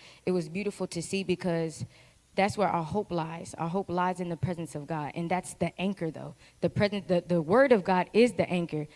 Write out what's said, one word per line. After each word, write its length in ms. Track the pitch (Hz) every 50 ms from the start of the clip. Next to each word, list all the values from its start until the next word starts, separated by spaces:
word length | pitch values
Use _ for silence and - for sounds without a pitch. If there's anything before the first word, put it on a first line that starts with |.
| - - - - _
it 80 | 185
was 160 | 185 180 160
beautiful 380 | 156 165 196 202 202 - - 185
to 160 | - - 170
see, 220 | 160 - 196 196 185
because 600 | 180 175 170 - 185 170 165 165 160 156 - - - - - - - _ _ _ _ _
that's 240 | 196 190 208 - 214
where 80 | 190
our 160 | 165 - 175 160
hope 280 | 151 165 214 208 -
lies. 440 | 175 170 160 160 165 170 - - -
Our 120 | - 160 170
hope 200 | 170 202 185 -
lies 300 | 170 180 180 185 180 175
in 100 | 185 170
the 80 | 170
presence 380 | - - 185 175 170 165 151 -
of 100 | 151 143
God, 280 | 135 165 151 147 135 -
and 160 | 170 170 165
that's 240 | 185 180 - - -
the 180 | - 180 165 - -
anchor, 300 | 180 202 190 - 170 160
though. 240 | - - 135 151 - - - - _ _
The 80 | - -
present, 380 | - - 208 202 202 202 175
the, 160 | - 185 175 175
the 140 | 170 175 170
word 300 | 151 151 202 254 277 269
of 120 | 247 196 165
God 240 | 196 185 180 175 - -
is 200 | 208 240 240 180
the 140 | - 170
anchor. 380 | - 175 180 170 - - 151 151 - -